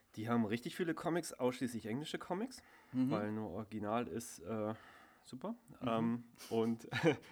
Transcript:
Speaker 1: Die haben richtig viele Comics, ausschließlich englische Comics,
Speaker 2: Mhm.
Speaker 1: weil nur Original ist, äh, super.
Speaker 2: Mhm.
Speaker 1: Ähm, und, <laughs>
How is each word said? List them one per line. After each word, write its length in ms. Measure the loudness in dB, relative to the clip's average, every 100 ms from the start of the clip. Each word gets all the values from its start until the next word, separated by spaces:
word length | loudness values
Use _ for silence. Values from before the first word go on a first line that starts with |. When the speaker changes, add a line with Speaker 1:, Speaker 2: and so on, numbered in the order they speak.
| _ -6
Speaker 1:
Die 120 | 2
haben 160 | 4 4
richtig 300 | 2 0 0
viele 200 | 0 2
Comics, 360 | 2 2 0
ausschließlich 520 | 0 2 2 0 -2 -2
englische 320 | -2 -2 -6
Comics, 460 | -2 -2 -4 -8 -20 -20 -4
Speaker 2:
Mhm. 200 | 0 2
Speaker 1:
weil 200 | 2 0
nur 180 | -2 -4
Original 560 | -6 -6 -4 0 0 0
ist, 320 | -4 -8 -10
äh, 340 | -6 -2 -2 -4 -10 -20 -20 -20
super. 300 | -16 -10 -8 -8 -12 -6
Speaker 2:
Mhm. 60 | 0
Speaker 1:
Ähm, 360 | 2 2 0 -6 -18 -2
und, 380 | 2 2 0 -4
<laughs> 300 | 2 4 2 -2